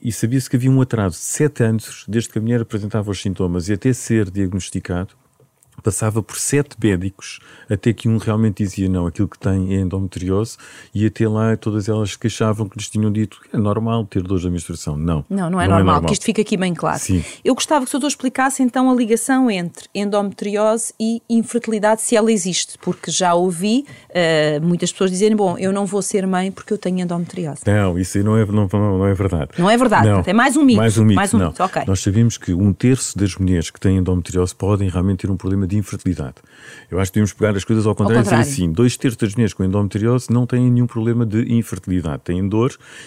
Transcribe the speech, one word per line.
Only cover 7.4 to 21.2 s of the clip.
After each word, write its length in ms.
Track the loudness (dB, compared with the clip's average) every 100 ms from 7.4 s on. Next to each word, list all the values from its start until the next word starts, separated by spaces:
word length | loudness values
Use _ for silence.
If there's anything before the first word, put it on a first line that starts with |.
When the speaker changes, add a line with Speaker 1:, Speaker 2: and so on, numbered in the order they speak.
| -20 -20 -6
Speaker 1:
até 240 | -2 0
que 140 | 0 0
um 80 | 0
realmente 460 | 0 2 0 0
dizia, 260 | -4 -2 0
"Não, 160 | 0 -2
aquilo 200 | -2 -4
que 120 | -2
tem 360 | -2 0 0
é 60 | 0
endometriose", 760 | 0 -2 -6 -6 -2 -2 -2 -8 -20 -20 -10
e 100 | -2 -2
até 200 | 0 0
lá 300 | 2 0 0
todas 320 | -2 -2 -2
elas 220 | -2 -2
se 60 | -4
queixavam 500 | -6 0 0 0 -4
que 100 | -8
lhes 100 | -6
tinham 220 | -2 0
dito 300 | 0 -4 -6
que 160 | -6 -2
é 20 |
normal 460 | 0 0 -2 -2 -2
ter 160 | -4
dores 220 | -2 -2
da 60 | -2
menstruação. 460 | -4 -6 -10 -6 -4
Não, 280 | -2 -2 -2
Speaker 2:
Não, 220 | -4 -2
não 100 | 0
é 60 | 2
Speaker 1:
não 80 |
é 40 | 4
Speaker 2:
normal, 160 | 4
Speaker 1:
normal. 80 | 2 2
Speaker 2:
que 40 |
isto 120 | 0 0
fique 160 | -2
aqui 140 | 0 0
bem 160 | -2
claro. 280 | -2 -4 -4
Speaker 1:
Sim. 240 | -2 -2 -2 -4
Speaker 2:
Eu 100 | -2
gostava 300 | 0 0 0
que 60 | 0
o 20 |
doutor 140 | -2 -4
explicasse 540 | -4 -4 0 0 0
então 280 | 0 2 2
a 40 |
ligação 560 | 2 2 0 2 2 2
entre 380 | 2 -4 -8 -10
endometriose 1000 | -6 -2 0 -2 -4 -4 0 2 0 -4 -4
e 200 | -4 -4